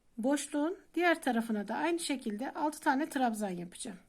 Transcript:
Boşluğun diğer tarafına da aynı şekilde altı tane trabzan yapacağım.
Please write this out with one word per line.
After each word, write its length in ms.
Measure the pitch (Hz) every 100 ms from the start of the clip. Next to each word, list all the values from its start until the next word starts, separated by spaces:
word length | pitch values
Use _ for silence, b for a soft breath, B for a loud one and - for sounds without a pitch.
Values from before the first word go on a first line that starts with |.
| _ 233
Boşluğun 600 | 240 285 - 294 311 392 -
diğer 280 | 330 349 330
tarafına 460 | 262 226 226 208 202
da 60 |
aynı 240 | 226 311 339
şekilde 560 | - 269 226 208 262
altı 260 | 339 302 302
tane 280 | 311 269 311
trabzan 420 | 269 247 214 202
yapacağım. 480 | 175 175 - 240 180